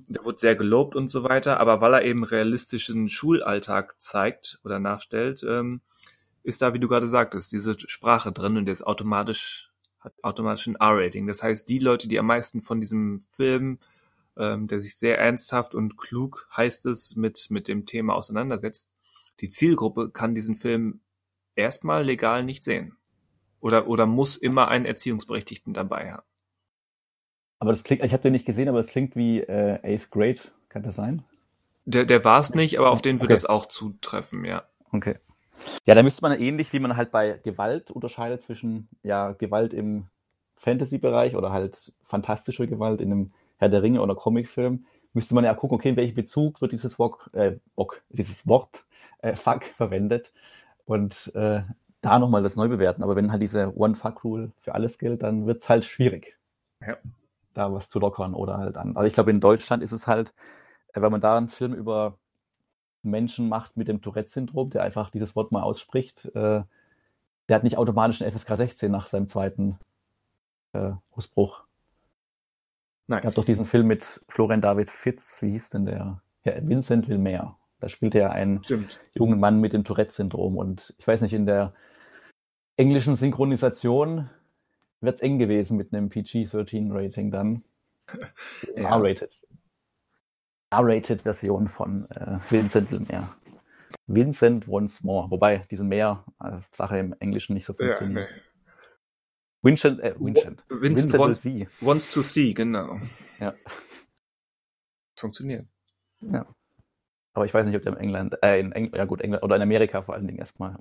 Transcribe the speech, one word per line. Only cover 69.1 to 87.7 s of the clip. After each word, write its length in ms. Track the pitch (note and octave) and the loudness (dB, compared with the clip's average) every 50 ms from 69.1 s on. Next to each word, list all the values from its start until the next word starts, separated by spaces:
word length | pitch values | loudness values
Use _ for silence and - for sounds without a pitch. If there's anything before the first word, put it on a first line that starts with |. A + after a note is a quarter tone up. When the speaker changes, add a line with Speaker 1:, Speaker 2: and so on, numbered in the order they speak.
| - G2 G2+ G2+ | -4 -4 -4 -4
Speaker 2:
zweiten, 500 | - G2+ G2 G2 - - G2 G2 F#2+ F#2+ - _ _ _ _ _ _ _ _ _ _ _ _ _ _ _ _ _ - | -4 -4 -4 -4 -4 -2 -4 -4 -4 -6 -12 _ _ _ _ _ _ _ _ _ _ _ _ _ _ _ _ _ -8
äh, 180 | G2+ G2 G2 G2 F#2+ _ _ | -6 -6 -6 -6 -8 _ _
Ausbruch. 520 | - - A2 - - - G#2 G2 - - - _ _ _ _ _ _ _ _ _ _ _ _ _ _ _ _ _ _ _ _ _ _ _ _ _ _ _ _ - | -14 -14 -14 -6 2 2 2 2 0 -10 -20 _ _ _ _ _ _ _ _ _ _ _ _ _ _ _ _ _ _ _ _ _ _ _ _ _ _ _ _ -4
Speaker 1:
Nein. 120 | B2 G2+ | -4 -2
Speaker 2:
Es 40 | - | -2
gab 120 | A2+ G#2 | -2 0
doch 100 | - C3+ | 0 2
diesen 200 | - A2+ G2+ A2 | 2 2 2 2
Film 220 | A2 - A#2+ A2+ A2+ | 2 4 4 6 6
mit 340 | A2 G#2 - - - - _ - | 4 2 -2 -12 -20 -20 _ -8
Florian 320 | - - A2 G#2 A2+ G#2+ | 0 0 2 2 2 2
David 300 | G2+ G2+ G2+ G2+ G#2+ G#2 | 4 2 2 2 0 -4
Fitz, 520 | - - - B2+ B2+ B2+ - - - - | -4 -6 -4 -4 -4 -4 -8 -20 -14 -6
wie 100 | - G#2 | -6 -4
hieß 180 | G2+ A2 - - | -4 -4 -8 -8
denn 160 | - G2+ G2 | -6 -4 -4
der? 360 | F#2+ G2 G2 G2 G2 F#2+ F2+ _ _ _ _ - | -4 -4 -6 -6 -8 -10 -12 _ _ _ _ -4
Ja, 100 | - - - | -4 -4 -2
Vincent 460 | D#3 D3+ - C3 C3+ - A#2+ A#2 A2+ - | -2 0 0 0 2 2 2 2 2 0
will 100 | A2+ G2 | 0 0
mehr. 380 | F#2+ F#2+ F#2 F2+ - - - _ _ _ _ - | 0 0 -2 -4 -6 -10 -14 _ _ _ _ -12
Da 80 | - - | -12 -12
spielte 320 | - - - A2 - G#2+ | -8 -4 -2 2 4 4
ja 100 | G2+ G2 | 4 4
ein 320 | - - G2 G2 G2 G2 G2 | 2 0 0 0 0 -2 -2
Speaker 1:
Stimmt. 360 | - C3+ A2 G#2 F#2+ - - - _ - | -2 -4 -4 -4 -6 -12 -20 -20 _ -2
Speaker 2:
jungen 260 | - A#2 A2+ A2+ G2+ | 0 2 4 4 4
Mann 220 | G2+ G#2 G#2+ G#2+ | 4 4 6 6
mit 100 | A2 G#2+ | 4 2
dem 140 | - G#2+ G2+ | 2 0 -2
Tourette-Syndrom. 720 | - G#2 - G#2+ - - - G2+ F#2+ - - F#2 F#2+ F#2+ F#2 | -2 0 -2 -2 -2 -2 -6 -6 -4 -4 -4 -2 -2 -2 -2
Und 360 | F#2+ F#2+ F#2+ F#2 - - - _ | -4 -6 -6 -8 -12 -20 -20 _
ich 100 | - - | 0 0
weiß 140 | A2+ A2 | 2 2
nicht, 100 | A2+ G2+ G#2+ | 2 0 0
in 120 | G#2+ G#2 | 0 2
der 280 | G2+ G2+ G2+ G2 F#2+ - _ _ _ _ _ - - - - - - _ _ _ _ _ _ _ _ _ - | 2 2 2 0 -2 -6 _ _ _ _ _ -20 -20 -20 -20 -20 -20 _ _ _ _ _ _ _ _ _ 4
englischen 380 | C3+ C3+ C#3+ C#3+ B2 C#3+ C#3+ | 4 6 4 4 2 2 2
Synchronisation 1120 | A#2+ C3+ C#3 A#2+ A2+ C#3 C#3 C3+ A#2 - B2+ - - - A#2+ A#2+ C3+ D3 D#3 E3 E3 D3+ B2 - _ _ _ _ _ _ _ _ _ _ _ _ - | 2 2 0 2 2 0 0 2 2 2 0 0 0 0 0 2 2 2 0 -2 -6 -6 -8 -12 _ _ _ _ _ _ _ _ _ _ _ _ -6
wird's 200 | - A#2+ B2+ - | -4 -4 -2 0
eng 160 | - C3+ C#3 C3+ | 0 0 2 2
gewesen 380 | B2 G#2 G#2 G#2 G2+ F#2 A#2 G#2 | 2 2 2 2 0 0 -2 -2
mit 160 | G2 - - | -2 -2 -4
einem 160 | G#2 G2+ G2+ | -4 -4 -2
P 120 | - A2+ G2+ | -4 -6 -6
G 220 | - - A#2 A2 | -4 -4 -4 -4
thirteen 460 | F#2 - G#2+ G#2 - - A2 G#2+ G#2 | -2 -4 -6 -6 -4 -4 -4 -4 -4
Rating 400 | G2+ G2+ G2 G2 - - G#2 G#2 | -4 -4 -6 -6 -6 -6 -4 -4
dann. 320 | G2 G2 G2+ G#2 A#2 A#2 - _ | -2 -2 -2 -2 -2 -4 -6 _